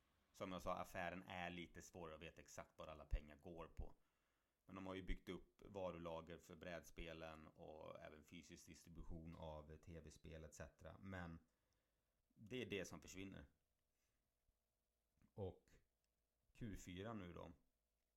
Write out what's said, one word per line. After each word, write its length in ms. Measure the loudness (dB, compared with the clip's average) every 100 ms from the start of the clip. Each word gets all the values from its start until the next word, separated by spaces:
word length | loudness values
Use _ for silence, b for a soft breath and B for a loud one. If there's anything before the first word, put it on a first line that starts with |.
| b b b
som 200 | -2 2
jag 100 | 4
sa, 120 | 4
affären 480 | 4 4 4 4 2
är 280 | 0 2 2
lite 320 | 2 -2 -4
svårare 320 | -6 -4 -2
att 80 | -2
veta 180 | -6 -8
exakt 380 | -8 -8 -6 -6
vad 100 | -4
alla 160 | -4
pengar 320 | 4 4 4 -8
går 320 | -6 -4 -4
på. 260 | -2 -4 -4 b b b b b b -6
Men 80 |
de 120 | -2 2
har 80 |
ju 80 | 4
byggt 260 | 6 6 4
upp 340 | 0 -2 -12
varulager 760 | -2 4 4 4 2 2 0 -4
för 180 | -6 -4
brädspelen 920 | -2 -2 -2 -2 -2 0 -2 -4 -8
och 520 | -8 -6 -4 -4 -4
även 240 | -6 -8
fysisk 420 | -8 -8 -6 -8 -8
distribution 680 | -10 -8 -4 0 0 0 -2
av 400 | -2 -2 -4 -8
T 240 | -6 -6
V-spel 440 | -6 -8 -6 -4
et 100 | -4
cetera. 440 | -4 -6 -6 -8 -6
Men 400 | 0 2 2 -2 -8 b b b b b b b _
det 280 | -12 -2 2
är 40 | 6
det 180 | 6
som 160 | 4 0
försvinner. 460 | -4 -2 -2 -2 -8 -12 _ _ _ b b b b _ _ _ _ _ _ _ _ -20 -8
Och 300 | 2 2 2 -8 -20 -20 _ _ _ _ _ _
Q 240 | -4 -2 0
fyra 360 | 0 0 2
nu 200 | 2 0
då, 200 | -2 -4 -6 -14 _ _ _ _